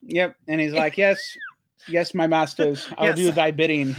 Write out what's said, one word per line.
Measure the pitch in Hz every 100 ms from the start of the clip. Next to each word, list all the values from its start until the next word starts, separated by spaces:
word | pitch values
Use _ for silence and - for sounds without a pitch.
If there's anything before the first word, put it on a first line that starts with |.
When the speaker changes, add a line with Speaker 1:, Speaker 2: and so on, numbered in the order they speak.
Speaker 1:
Yep, | - 170 180 - -
and | 160
he's | 151
Speaker 2:
<laughs> |
Speaker 1:
like, | 156 156 170
"Yes, | 196 190 - 988 - - _ _ -
yes, | 170 170
my | 185 160
masters, | 160 151 - 151 139 - -
I'll | 160
Speaker 2:
Yes. | 160
Speaker 1:
do | 175
thy | 160 160
bidding." | 156 160 151 135